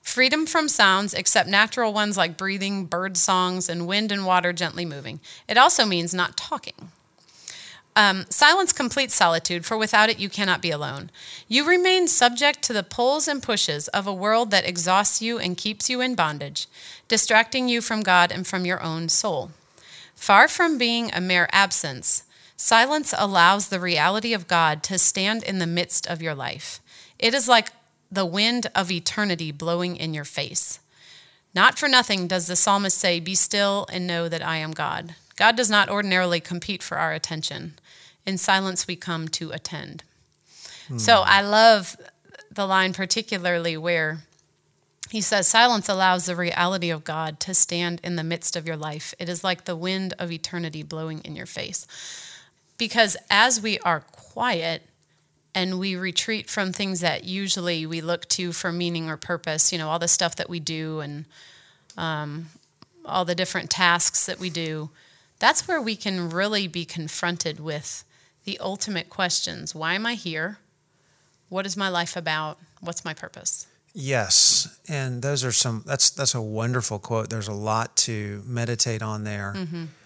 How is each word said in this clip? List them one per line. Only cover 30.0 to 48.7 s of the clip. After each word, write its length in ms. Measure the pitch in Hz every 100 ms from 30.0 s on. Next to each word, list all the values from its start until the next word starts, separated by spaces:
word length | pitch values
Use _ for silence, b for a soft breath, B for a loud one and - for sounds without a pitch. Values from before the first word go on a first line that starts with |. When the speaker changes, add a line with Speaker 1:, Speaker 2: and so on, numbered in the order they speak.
| 160
Speaker 1:
your 100 | 151
face. 560 | 143 - 147 - - - _ b b b b b b 180
Not 240 | 233 -
for 80 | 294
nothing 380 | 254 233 196 175
does 180 | 185 165
the 100 | 180
psalmist 420 | - 196 196 -
say, 200 | 190 170
'Be 140 | 170
still 540 | 185 - 208 202 202 -
and 140 | 180 180
know 240 | 170 170
that 160 | 165 156
I 120 | 160
am 140 | 156
God.' 440 | 156 151 165 165 160 _ -
God 200 | 208 233
does 140 | 220
not 200 | 208 196
ordinarily 500 | 202 202 185 180 170
compete 420 | - 175 - 196
for 140 | - -
our 160 | 160
attention. 640 | 156 - 156 - 135 165 151 b b b b -
In 120 | 190
silence 480 | - 190 190 185 -
we 80 | 175
come 320 | - 165 160
to 220 | - 160
attend." 520 | 156 - 156 - 160 _ _ _ _ B B B B B 123
So 200 | 110 220
Speaker 2:
Hmm. 80 | -
Speaker 1:
I 120 | 196
love 540 | 202 214 226 214 180 - - _ _ - -
the 140 | - 196
line 280 | 190 185
particularly 840 | 185 185 226 220 196 175 175 170 160
where 460 | 165 170 156 156 - _ _ _ _ _ _ _ -
he 120 | 220
says, 260 | 180 208 185
"Silence 400 | 226 247 226 185
allows 360 | 190 185 180 175
the 100 | 175
reality 540 | 175 - 175 190 170
of 140 | 160
God 360 | 156 156 160 151
to 120 | -
stand 460 | 180 - 175 175 170
in 120 | 175 175
the 80 |
midst 320 | 160 170 - 170
of 100 |
your 100 | 160